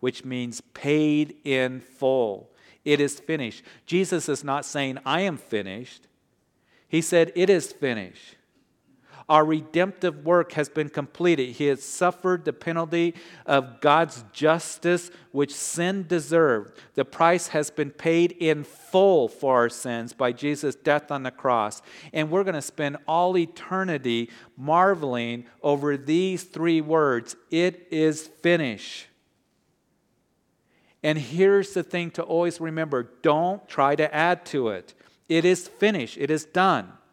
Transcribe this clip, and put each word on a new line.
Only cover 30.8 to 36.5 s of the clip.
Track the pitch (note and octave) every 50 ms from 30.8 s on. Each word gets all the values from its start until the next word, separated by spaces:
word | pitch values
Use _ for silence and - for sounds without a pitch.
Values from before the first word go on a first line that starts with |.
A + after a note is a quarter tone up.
| _ _ _ _ -
And | D#3 D#3
here's | D#3 C#3 A2+ C#3 E3+ F#3+ G3 G3+ G3+ F#3+ G3 -
the | F#3 E3
thing | - - F3 E3+ E3+
to | - - E3
always | - E3 E3 F3 F3 E3 -
remember, | E3 D#3+ D#3+ D#3+ D#3+ D#3 C#3+ B2+ A#2+ A#2 - _ -
don't | D#3+ D3 D3+ E3+ F3+ F#3+ G3+ - _
try | - - C#3 C#3 C#3+
to | D3+ D3+ D3+ D3
add | D3+ D#3+ F3 F3+ E3+ -
to | - - D3 B2+ A2+
it. | G#2 F#2 F2+ - - _ _ _ _ _ _ _
It | E3 E3 E3
is | F3+ F#3 F3 -
finished. | - - - - G#3 G#3+ F3 B2+ A2 - -
It | C#3+ C#3
is | D#3 D#3 D3+
done. | -